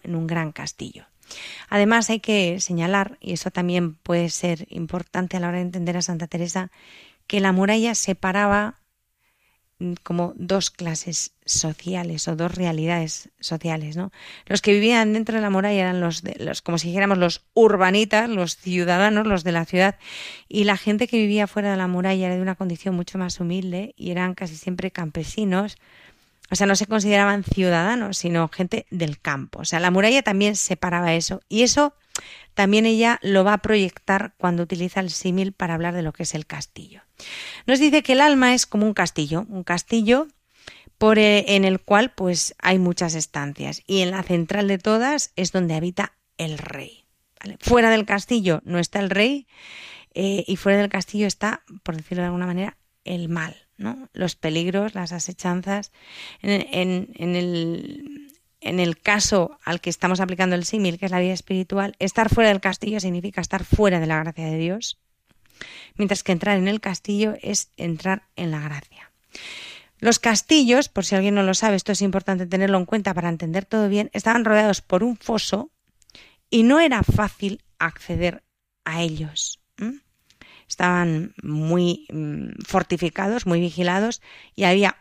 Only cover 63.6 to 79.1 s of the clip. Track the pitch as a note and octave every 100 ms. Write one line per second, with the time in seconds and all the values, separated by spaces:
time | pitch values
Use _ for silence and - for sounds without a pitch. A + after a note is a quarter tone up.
63.6 | F3+ - G#3 F3 D#3+ D#3 D#3+ D#3+ D#3+ D#3+
64.6 | E3 G3+ - - _ _ _ _ _ -
65.6 | - - - - G#3 G3 - F3 G3+ G3+
66.6 | F#3 G#3+ G3+ F3 - G3+ G#3+ G#3+ - G3+
67.6 | - - E3+ D#3+ F#3+ F#3+ _ - F3 D#3
68.6 | D3+ C#3+ - - - _ _ - - -
69.6 | - - - - A3+ A#3 A#3 G#3+ - D#4
70.6 | B3+ B3 D4 - F#3 G3 G3 G3+ F#3+ F#3+
71.6 | A3 G3 - F#3+ G3 F#3+ F#3+ F#3+ F3+ F#3+
72.6 | G3 F#3+ F3+ A3 G3+ F3 E3+ E3 E3 F3+
73.6 | G3 A3 G#3 G3+ G#3+ G3+ A3 A#3 A3+ G#3+
74.6 | G#3+ F#3+ - F#3 A#3 A#3 - A3+ - G3
75.6 | C#4+ _ _ _ _ - - _ - A#3
76.6 | A3+ D4 E4 A#3+ - - G#3 - G3 G3
77.6 | _ - E3 - - E3 F3 - _ _
78.6 | _ _ - E3 E3+